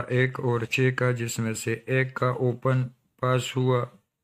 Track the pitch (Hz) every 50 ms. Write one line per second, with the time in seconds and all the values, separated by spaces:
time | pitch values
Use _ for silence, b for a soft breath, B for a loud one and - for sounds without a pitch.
0 | 117 - 127 127 131 127 127 - 135 123 120 117 113 - - 139 131 131 127 -
1 | 127 123 123 117 117 117 - - 113 113 110 107 - 113 113 - - - 131 131
2 | 131 131 131 - 123 127 120 - 131 123 117 - - 135 131 131 127 131 - _
3 | _ _ _ _ 131 127 127 127 123 - - 127 127 131 127 120 120 - - -
4 | _ _ _ _